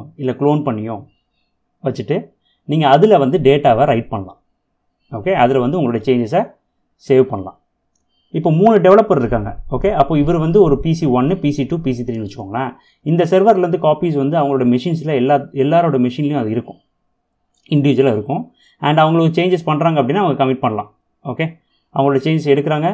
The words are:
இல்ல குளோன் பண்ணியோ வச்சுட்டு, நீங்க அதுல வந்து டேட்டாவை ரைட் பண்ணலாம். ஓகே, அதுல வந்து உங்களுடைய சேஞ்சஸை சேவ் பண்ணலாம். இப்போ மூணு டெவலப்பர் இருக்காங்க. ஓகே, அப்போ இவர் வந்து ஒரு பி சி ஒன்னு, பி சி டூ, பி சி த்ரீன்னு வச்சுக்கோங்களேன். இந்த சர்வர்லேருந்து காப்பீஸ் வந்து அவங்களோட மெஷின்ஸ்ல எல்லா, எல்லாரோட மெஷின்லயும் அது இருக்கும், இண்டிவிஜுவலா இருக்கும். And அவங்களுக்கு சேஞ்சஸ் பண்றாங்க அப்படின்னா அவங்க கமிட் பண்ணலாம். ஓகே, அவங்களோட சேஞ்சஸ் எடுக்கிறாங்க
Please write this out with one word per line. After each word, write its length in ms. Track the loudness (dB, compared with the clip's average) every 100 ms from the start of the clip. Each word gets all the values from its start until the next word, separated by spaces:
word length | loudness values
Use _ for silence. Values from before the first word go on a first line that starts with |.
| -12 -8
இல்ல 160 | -6
குளோன் 300 | -2 0 0
பண்ணியோ 340 | -2 -6 -8 -12 -14 _ _ _ _ _ _ _
வச்சுட்டு, 320 | -8 -8 -6 -6 -6 _ _ _ -6
நீங்க 160 | 0 4
அதுல 300 | 4 6 4
வந்து 200 | 2 2
டேட்டாவை 440 | 2 2 2 2
ரைட் 240 | 2 0 -4
பண்ணலாம். 300 | -10 -10 -18 _ _ _ _ _ _ _
ஓகே, 200 | -10 -4 2
அதுல 240 | 2 2
வந்து 180 | 0 0
உங்களுடைய 240 | -2 -2
சேஞ்சஸை 360 | 0 0 0 -2 -2 _ _ _ _ _
சேவ் 200 | 0 2 2
பண்ணலாம். 320 | -2 -10 -16 _ _ _ _ _ _ _
இப்போ 160 | -4 0
மூணு 240 | 2 4 4
டெவலப்பர் 420 | 6 4 4 0
இருக்காங்க. 300 | 0 -4 -6 -10 -8
ஓகே, 180 | -4 -2
அப்போ 180 | 0 0 0
இவர் 220 | 0 0
வந்து 200 | 0 2
ஒரு 140 | 4 2
பி 140 | -2
சி 120 | -2 0
ஒன்னு, 220 | 0 0 -2
பி 140 | -2
சி 100 | -4
டூ, 120 | -4 -4
பி 140 | -4
சி 100 | -6
த்ரீன்னு 220 | -6 -8 -8
வச்சுக்கோங்களேன். 440 | -12 -10 -8 -8 -10 _ _ -2
இந்த 160 | 0 2
சர்வர்லேருந்து 540 | 2 4 2 2 0
காப்பீஸ் 340 | 0 0 -2 -2
வந்து 200 | -2 0
அவங்களோட 280 | 0 0 2
மெஷின்ஸ்ல 480 | 0 0 -4 -2
எல்லா, 220 | -2 2 0 -2 -4
எல்லாரோட 400 | 0 2 2 0
மெஷின்லயும் 400 | -2 -2 -4 -4
அது 80 | -4
இருக்கும், 280 | -6 -8 -16 _ _ _ _ _ _ _ _ _
இண்டிவிஜுவலா 440 | 0 2 2 2
இருக்கும். 280 | 0 -4 -8 -8 _ _ _
And 160 | -2 2
அவங்களுக்கு 380 | 2 2 2 0
சேஞ்சஸ் 320 | 0 -2 -2
பண்றாங்க 300 | -2 0 0
அப்படின்னா 240 | 0 0
அவங்க 140 | -2 0
கமிட் 260 | -2 0
பண்ணலாம். 260 | -2 -4 -10 _ _ _
ஓகே, 200 | -12 -6 -8 -8 _ _ _
அவங்களோட 260 | -2 0 0
சேஞ்சஸ் 260 | 0 -2 2
எடுக்கிறாங்க 380 | 2 2 -2 -2